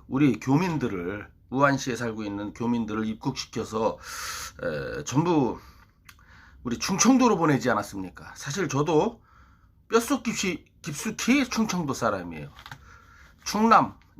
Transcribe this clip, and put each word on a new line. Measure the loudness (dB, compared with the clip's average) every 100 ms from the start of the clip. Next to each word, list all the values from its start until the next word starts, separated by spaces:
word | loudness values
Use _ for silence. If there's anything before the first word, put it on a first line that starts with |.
| -4
우리 | 2 2 2
교민들을, | 2 2 2 -2 -4 -4 -6 -8 -10 -20 -6
우한시에 | 0 2 2 -2 -6
살고 | -6 -6
있는 | -6 -6 -8
교민들을 | -4 -2 0 -2 -2 -4
입국시켜서, | -4 -6 -6 -8 -8 -6 -2 -2 -2 -10 -12 -10 -10 -12 -8
에, | -6 -4 -6 -8
전부 | -2 0 4 4 2 -2 -12 -20 _ _ -20 -20 -20 -20 -20 -14
우리 | -8 -6
충청도로 | -2 2 6 6 6 4
보내지 | 4 4 2
않았습니까? | 0 -2 -8 -10 -12 -18 -12
사실 | -8 -4 -2
저도 | 0 2 2 2 -2 _ -20 -20 _ _ _ 0
뼛속 | 0 2 -2
깊이, | -2 -4 -4 -4 -10 _
깊숙이 | -10 -8 -6 -2 2 2 2
충청도 | 0 0 0 -2
사람이에요. | -2 0 -2 -6 -10 -12 -16 -20 -20 -20 -20 -20 -20 -20 _
충남 | -4 2 6 6 6 -4 _